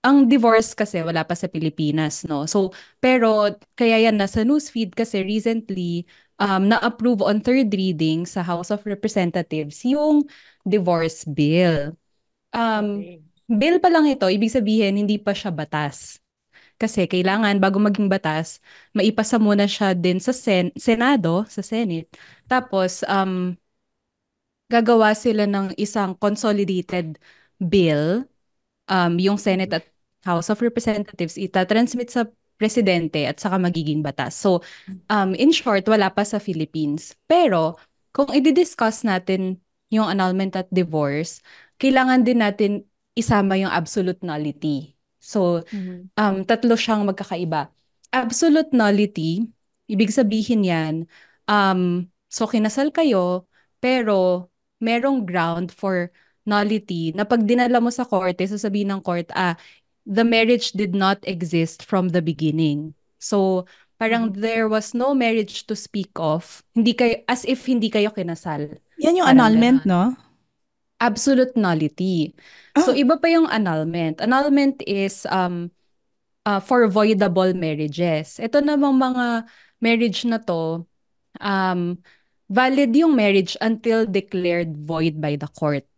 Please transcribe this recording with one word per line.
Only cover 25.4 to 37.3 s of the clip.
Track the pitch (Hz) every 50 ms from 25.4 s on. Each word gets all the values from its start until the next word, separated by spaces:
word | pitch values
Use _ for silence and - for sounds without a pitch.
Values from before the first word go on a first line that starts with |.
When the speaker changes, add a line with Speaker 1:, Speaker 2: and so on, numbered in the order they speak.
| 208
Speaker 1:
ng | 202 202 196 196 190 -
isang | - 208 208 - 226 202 185 185
consolidated | - - 208 208 208 - 220 208 202 202 175 190 180 175 - - 180 170 160 156 _ _ _ _ _ _ _ _ _
bill, | 190 170 170 202 175 165 151 147 151 160 185 233 262 _ _ _ _ _ _ _ _ _ _ _ _ -
um, | 190 185 175 170 170 175
yung | 185 196 202
Senate | 202 - 214 190 185 190 190 165
at | 165 - _ _ _ _ _ _ _ _
House | 190 175 170 170 -
of | 214 208
Representatives, | 240 233 233 233 233 226 214 208 208 - - - 175 160 -
itatransmit | - 196 175 - 190 185 180 214 220 240 240 - 247 240 240
sa | - 247 233 220 _ _ _ _ _
presidente | _ 214 214 214 254 220 196 185 170 165 156 - 151 147
at | 127 147
saka | - - 202 180
magiging | 190 185 175 175 165 160 151 151 151
batas. | 151 147 135 - 135 - -
So, | - - 202 185 170 - - - - - - 190 185 _ _
um, | 214 208 196 190 190
in | - 247 285
short, | 320 - - 254 208 196 190
wala | - 220 214 196 190
pa | 190 - 208
sa | 202 - 208
Philippines. | - - 180 160 156 147 _ 160 156 147 147 156 - - - _ _
Pero, | _